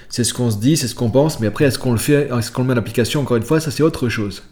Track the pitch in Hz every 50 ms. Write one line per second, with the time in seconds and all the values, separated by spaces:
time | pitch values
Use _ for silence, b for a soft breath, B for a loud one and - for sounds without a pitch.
0 | B B - - 117 - - - 123 117 107 101 110 135 165 156 - 113 - -
1 | 123 113 104 131 147 156 156 - 117 104 95 - 151 139 120 - - 127 117 110
2 | - - 147 143 147 143 123 120 110 - - - 127 127 123 120 101 117 - 127
3 | 113 - - 151 135 - 123 117 110 - 156 160 156 151 117 - 147 165 156 -
4 | 131 120 - 113 104 104 95 - - -